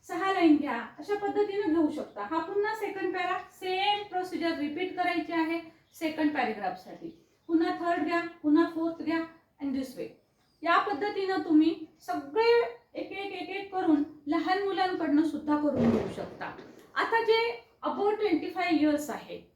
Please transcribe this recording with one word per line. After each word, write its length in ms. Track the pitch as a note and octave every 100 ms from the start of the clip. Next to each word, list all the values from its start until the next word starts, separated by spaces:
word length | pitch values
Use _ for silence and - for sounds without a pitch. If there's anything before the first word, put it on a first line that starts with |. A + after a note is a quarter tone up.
| -
सहा 260 | F4 F#4+
लाईन 240 | F#4+ E4+ D4
घ्या, 280 | C#4+ A#3 A#3+ -
अशा 160 | D#4 G4+
पद्धतीने 580 | G4+ G4+ G#4 G4 G4+
घेऊ 160 | D#4+ D4+
शकता. 340 | - - -
हा 140 | G3+ D#4+
पुन्हा 380 | E4 G4+ G#4 A4
सेकंड 380 | G4+ F#4+ E4+
पॅरा, 240 | F4+ F4+ F#4
सेम 640 | - - F#4 F#4 G4+ G#4
प्रोसिजर 540 | - F4+ F4+ E4 E4 D4
रिपीट 380 | D4 D#4+ F#4 F4+
करायची 380 | F4 F4 D4+
आहे 260 | E4 D#4+ E4+ E4 - _
सेकंड 400 | - D#4+ - D4+
पॅराग्राफसाठी. 920 | D4 A#3 G#3 G3 - - E3+ E3 - _ _ -
पुन्हा 280 | E4 F4 F4+
थर्ड 280 | F4 F4
घ्या, 180 | - E4+ E4+ -
पुन्हा 260 | D4+ D4+ E4 E4
फोर्थ 280 | E4 E4
घ्या, 140 | - E4 E4 - _ _
and 80 | C#4
this 240 | C4+ C4 -
way. 100 | A3+ - _ _ _ _
या 140 | D#4+ F4+
पद्धतीनं 600 | G4+ D4 G#4 G#4 F#4+ F#4
तुम्ही 480 | F4 D#4 E4 - - _
सगळे 600 | - F4 C#4 D4+ A#4 A#4 A#4 - _
एक 180 | D#4 D#4
एक, 300 | G4 G4+ F#4
एक 80 | F4+
एक 260 | F#4+ G4+ F#4
करून 280 | E4 D4 - - -
लहान 360 | D#4+ E4 F#4+
मुलांकडनं 600 | G4+ F4 F#4 E4 D#4+ D4
सुद्धा 340 | D#4+ C#4+ D4 D4
करून 320 | D4 B3+ A#3
घेऊ 180 | G#3+ G3 F#3+
शकता. 300 | - - E3+ - - - - -
आता 260 | G4 A4+
जे 420 | A4 A4+ A#4 - - _ -
above 280 | E4+ G4+ G#4+
ट्वेंटी 340 | G#4 D#4+ F4+
फाय 200 | F#4 F4
इयर्स 380 | D4+ D4+ D4 -
आहे 420 | - - E3+ -